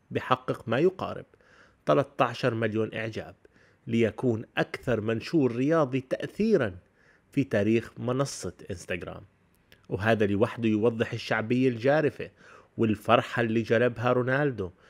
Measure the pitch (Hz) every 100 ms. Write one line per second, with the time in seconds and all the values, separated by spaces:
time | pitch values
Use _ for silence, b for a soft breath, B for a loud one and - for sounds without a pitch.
0 | - 117 - 127 - 135 - 117 180 185
1 | - - - _ b b b b - 147
2 | 135 - 123 120 131 113 113 107 107 107
3 | 110 107 80 - _ b b b - 113
4 | 110 - 127 110 - - - - - 113
5 | 107 113 - 170 127 117 135 165 139 131
6 | - - - - 220 196 113 90 b b
7 | b b _ - 131 110 104 113 - -
8 | 117 131 139 - 95 - - 92 - 92
9 | 87 87 98 _ _ _ b b - 95
10 | 107 113 104 101 104 - 113 107 113 113
11 | 117 113 - 113 110 123 131 117 123 147
12 | 151 - - B B B B - 113 104
13 | - 120 - - 117 113 113 113 123 117
14 | 123 123 120 131 147 117 90 b